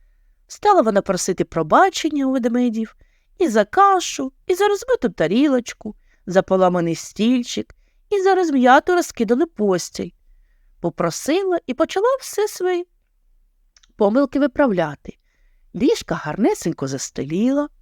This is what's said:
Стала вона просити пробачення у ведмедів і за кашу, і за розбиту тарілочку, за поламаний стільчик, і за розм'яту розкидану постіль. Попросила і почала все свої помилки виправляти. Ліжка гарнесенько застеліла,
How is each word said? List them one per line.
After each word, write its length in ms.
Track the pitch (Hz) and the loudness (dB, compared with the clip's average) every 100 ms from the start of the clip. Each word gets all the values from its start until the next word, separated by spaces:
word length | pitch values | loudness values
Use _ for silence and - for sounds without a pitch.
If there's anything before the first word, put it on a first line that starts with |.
| _ _ _ _ _ | _ _ _ _ _
Стала 340 | - 415 370 | -2 4 4
вона 200 | 220 202 | 4 2
просити 420 | 185 185 - 180 | 0 -4 -2 -2
пробачення 840 | 165 165 156 247 370 - 320 294 269 | -2 -2 2 4 4 0 -4 -2 -2
у 60 | |
ведмедів 640 | 262 233 240 247 220 220 _ _ _ _ - | 0 0 0 0 -2 -8 _ _ _ _ -4
і 100 | 330 | 0
за 180 | 214 202 | 2 2
кашу, 680 | - 392 381 - - 269 - - | 4 4 4 -2 -8 -10 -10 -4
і 80 | 359 | 0
за 120 | 415 | 2
розбиту 420 | 403 - 494 226 | 0 -2 -2 -2
тарілочку, 840 | - 160 220 294 254 - - 214 - _ _ - | 0 0 2 2 0 -4 -12 -16 -16 _ _ 0
за 160 | 180 | 0
поламаний 540 | 180 190 185 180 170 160 | 2 2 2 2 -2 -4
стільчик, 800 | - - 220 254 240 - - - _ _ _ | -10 -4 0 0 -4 -10 -10 -18 _ _ _
і 120 | 403 | -2
за 140 | 381 370 | 2 2
розм'яту 600 | 339 277 247 269 330 359 | 2 2 6 6 4 0
розкидану 520 | - - 214 240 339 | -2 -4 -2 0 -2
постіль. 640 | - 208 175 - - 180 - _ _ _ _ _ _ | -2 0 0 -2 -10 -12 -14 _ _ _ _ _ _
Попросила 800 | 170 - 165 - - 339 381 339 - | -8 -4 -4 -4 -4 -2 0 -4 -4
і 60 | |
почала 440 | 247 320 381 466 539 | -2 -2 0 0 -2
все 280 | - - 415 | -4 -4 -4
свої 400 | - 370 359 359 _ _ _ _ _ _ _ _ _ _ - | -2 -4 -4 -6 _ _ _ _ _ _ _ _ _ _ 0
помилки 440 | 208 240 285 277 | 2 2 0 0
виправляти. 800 | 277 - 269 180 156 143 - - _ _ _ _ _ 175 | 0 2 2 2 -2 -6 -18 -20 _ _ _ _ _ -2
Ліжка 400 | 269 453 - 165 | 0 0 -4 -6
гарнесенько 720 | 151 156 277 427 175 - 135 | -6 -2 0 0 -4 -6 -6
застеліла, 840 | 135 - - 139 170 247 277 294 - | -8 -10 -10 -6 -2 0 -2 -4 -12